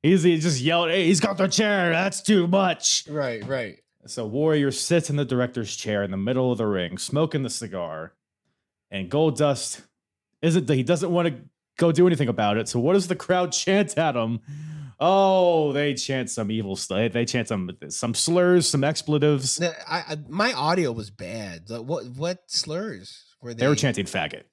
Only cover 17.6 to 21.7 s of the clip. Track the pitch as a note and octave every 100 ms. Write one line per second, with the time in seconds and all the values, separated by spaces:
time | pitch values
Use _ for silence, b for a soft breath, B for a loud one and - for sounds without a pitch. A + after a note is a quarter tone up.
17.6 | F2+ E2+ D2 - A#2 A#2 - F3 F3+ F3+
18.6 | D#3 C#3+ C#3 D#3 - D3+ D3+ C#3+ C3 -
19.6 | E3+ - - E3 - D3+ C3 D#3+ A3+ E3+
20.6 | D3 F#3 D3+ A#2 G2+ - F2+ A2+ G2+ E2
21.6 | F#2+